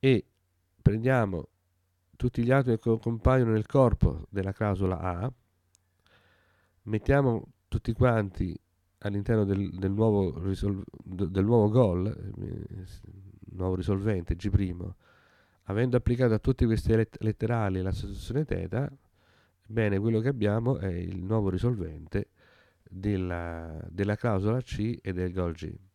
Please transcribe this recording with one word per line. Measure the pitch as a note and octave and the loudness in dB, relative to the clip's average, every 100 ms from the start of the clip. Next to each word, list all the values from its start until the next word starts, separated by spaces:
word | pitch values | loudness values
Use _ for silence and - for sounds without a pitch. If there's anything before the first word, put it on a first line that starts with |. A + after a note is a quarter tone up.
e | C3+ A#2+ - _ _ _ _ _ | 4 2 0 _ _ _ _ _
prendiamo | - G#2+ A#2+ C3 G#2 F2 - _ _ _ _ _ _ _ | 2 4 2 2 2 -2 -8 _ _ _ _ _ _ _
tutti | B2+ - | -4 0
gli | A#2 | 2
atomi | C3+ B2+ A2+ | 4 4 0
che | |
co-, | - A2+ | 2 0
compaiono | - A#2 C3 C3 A#2 | 0 0 4 4 4
nel | A2 G#2+ | 2 2
corpo | C#3+ B2+ - - D2 - | 4 4 4 0 0 -8
della | G2 F#2+ | -4 -4
clausola | G2 G#2+ F#2+ F#2+ F2+ | -2 -2 0 0 -2
A, | F2+ F2 A#2 B2+ _ _ _ _ _ _ _ _ _ _ _ _ _ _ | -4 -4 -6 -8 _ _ _ _ _ _ _ _ _ _ _ _ _ _
mettiamo | G#2+ G#2+ - C#3 C#3 A2+ - _ _ | -4 -4 2 4 4 0 -6 _ _
tutti | - - | -6 -4
quanti | A2+ B2+ A2+ G2+ - F#2+ D2+ _ _ _ _ | 2 2 2 0 -4 -6 -6 _ _ _ _
all'interno | G#2 G2+ G2+ A2 G2+ | -4 -4 0 2 2
del, | G2 G2 | 0 -2
del | F#2 F#2+ | -2 -2
nuovo | G2 A2+ G#2 F#2 - | 2 2 2 0 -2
risol-, | F#2 F#2+ G2+ F#2+ - | -4 -2 -2 -4 -8
de-, | - - F#2 F#2 | -16 -14 -6 -2
del | F#2+ G2+ | 0 4
nuovo | A#2+ G#2 | 4 4
goal, | A2+ A2+ F2+ G2 | 4 4 2 -2
eh, | - G2+ - F#2+ - - - F#2 | -6 -10 -10 -10 -10 -12 -14 -14
s-, | - - F#2+ F#2+ - - | -18 -18 -20 -20 -20 -18
nuovo | F#2 F#2 F#2 | -6 -4 -2
risolvente, | F2 G2 G#2 G2 E2+ F2 | 0 0 0 -2 -2 -4
G | G2+ | 2
primo, | G2 F#2+ F2 F2+ F#2 _ _ _ _ _ _ - | 2 0 -4 -10 -12 _ _ _ _ _ _ -4
avendo | G2 B2+ A#2+ | 0 2 2
applicato | - A#2+ B2 | 2 2 2
a | A2 | 2
tutti | - C3 A#2+ | 0 2 2
questi | A2 - | 2 2
let-, | A2+ A2 - | 2 2 -2
letterali | A2 G#2 A2 A#2+ G#2 F#2+ | -4 -2 -2 0 0 0
la | F#2 | -2
sostituzione | F2+ G2+ G2+ - B2 | -4 -6 -10 -6 -4
teta, | D#3 F2+ F2 A2 C#3+ C3+ _ _ _ _ _ _ _ | -2 -4 -2 -4 -4 -8 _ _ _ _ _ _ _
bene, | A2 G#2+ G2 | -2 0 2
quello | A2 A2 | 2 2
che | A#2+ | 0
abbiamo | C3+ G#2 G#2+ A#2 C3+ | 0 2 2 0 0
è | F#2+ | -2
il | F2 F2 F#2 | -4 -6 -6
nuovo | F#2 A2 G2 | -2 0 0
risolvente | F2+ A#2+ A#2 E2 D#2 E2 G2+ - _ _ _ _ _ | 0 0 -2 -6 -10 -6 -6 -6 _ _ _ _ _
della, | _ F2+ G2+ G2 F2+ F2 E2+ E2 E2 D#2+ E2 | _ -6 -2 -2 -2 -4 -6 -8 -10 -12 -10
della | E2+ G2+ G#2+ | -4 -2 0
clausola | A#2+ G2 G2+ B2 | 0 0 0 -2
C | - - G#2+ A#2 | -4 -4 -4 -4
e | - | -6
del | F2+ F#2 | -4 -4
goal | F2+ F2 | -2 -4
G. | D#2+ E2 D#2 _ | -4 -10 -12 _